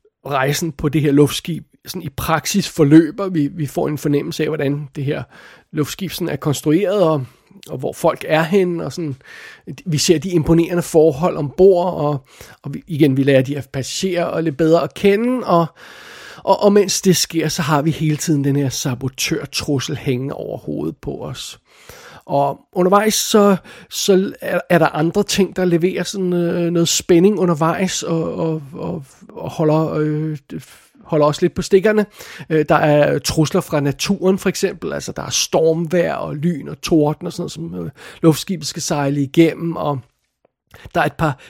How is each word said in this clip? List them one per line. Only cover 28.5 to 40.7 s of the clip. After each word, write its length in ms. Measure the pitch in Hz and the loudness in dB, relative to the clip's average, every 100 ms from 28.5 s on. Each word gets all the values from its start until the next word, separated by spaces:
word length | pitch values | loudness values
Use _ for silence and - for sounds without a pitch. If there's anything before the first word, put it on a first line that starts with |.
| 160 135 | -4 -8
og, 300 | 160 170 139 135 _ - | -10 -8 -8 -12 _ -20
og 200 | - 160 | -14 -10
holder, 440 | - 156 156 160 | -2 0 2 0
øh, 440 | 156 151 151 156 151 - 151 - - _ _ | -2 -2 -2 -4 -8 -12 -16 -16 -20 _ _
holder 220 | - 156 147 | -4 2 2
os 160 | 147 | 2
lidt 120 | 175 | 0
på 80 | - | -2
stikkerne. 440 | - 196 208 214 202 - - - 151 | 2 4 4 2 0 -4 -20 -16 -2
Øh, 160 | 160 151 | 0 2
der 60 | 156 | 4
er 440 | 156 147 147 143 | 4 4 4 0
trusler 420 | - - 151 190 | -2 0 0 0
fra 180 | - 151 | -2 -2
naturen, 580 | 143 135 - 196 185 190 | -2 -2 -2 0 0 0
for 120 | 196 | -2
eksempel. 440 | - 190 160 76 | -2 -4 -4 -8
Altså, 180 | 101 - | -8 -8
der 120 | - | -8
er 60 | - | -6
stormvejr 840 | - - 175 160 160 165 180 170 - | -4 -2 2 2 2 0 0 0 -4
og 200 | 156 147 | -6 -4
lyn 320 | 165 151 143 | -4 -4 -8
og 140 | 156 | -12
torden 460 | - 160 147 151 175 | 0 2 2 0 -6
og 60 | |
sådan 80 | 175 | -8
noget, 100 | 160 | -10
som, 340 | - 165 175 170 | -10 -12 -10 -10
øh, 60 | - - - | -12 -20 0
luftskibet 460 | 165 147 - 175 151 | 2 2 -2 -6 -8
skal 140 | - | -8
sejle 400 | - 151 139 143 | -4 -2 0 -2
igennem, 540 | 139 170 165 - 170 170 | 0 4 4 2 -6 -4
og 240 | 151 135 - _ _ _ _ _ _ | -4 -4 -8 _ _ _ _ _ _